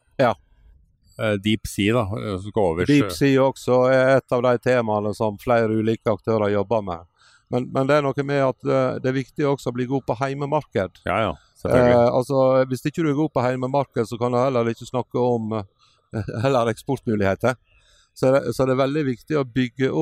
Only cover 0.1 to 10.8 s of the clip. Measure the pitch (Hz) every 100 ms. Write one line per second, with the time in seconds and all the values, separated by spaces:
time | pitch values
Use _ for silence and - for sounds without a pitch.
0.1 | - 123 107 _ _ - - _ _ _
1.1 | - 113 101 104 110 - - 101 120 98
2.1 | 117 110 92 101 110 95 82 90 143 104
3.1 | 85 139 135 135 - - 127 127 131 131
4.1 | 135 - 127 123 120 127 127 113 107 104
5.1 | 101 110 101 - 117 113 110 107 113 -
6.1 | 104 - 110 104 101 98 113 101 85 85
7.1 | _ _ _ - 123 127 135 135 147 139
8.1 | 135 139 143 135 - 139 135 127 113 127
9.1 | 131 131 - 143 139 - 120 123 135 -
10.1 | 117 135 139 143 151 - 113